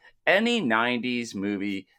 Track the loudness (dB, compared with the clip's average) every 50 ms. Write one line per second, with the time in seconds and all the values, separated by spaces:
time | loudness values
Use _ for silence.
0 | _ -20 _ _ 0 2 2 4 4 2 0 0 2 2 2 2 2 2 0 -2
1 | -2 -4 -4 -4 -6 -6 -6 -4 -2 -2 -2 -2 -2 -4 -4 -6 -8 _ _